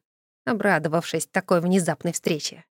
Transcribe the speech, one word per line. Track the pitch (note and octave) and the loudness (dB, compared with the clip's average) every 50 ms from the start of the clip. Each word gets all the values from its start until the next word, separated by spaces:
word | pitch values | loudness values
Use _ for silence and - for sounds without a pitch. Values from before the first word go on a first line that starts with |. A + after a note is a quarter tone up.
| _ _ _ _ _ _ _ _ - | _ _ _ _ _ _ _ _ -6
обрадовавшись | - B3 G3+ G3+ G#3 F#3 D#3 D#3 E3 D3+ E3+ E3 - - E3 - | -4 -2 0 2 2 2 2 0 0 0 0 -2 -2 -4 -4 -4
такой | - - F#3+ F3+ - F#3+ F3 | -2 -4 -4 0 2 2 2
внезапной | E3 F3 F#3 G3 F3 E3 D#3 - - E3+ E3 | 2 4 2 2 2 0 -2 -2 -2 -4 -4
встрече. | - - - E3+ D3+ - - - E3 - _ | -2 -2 -2 -2 -2 -4 -8 -10 -12 -20 _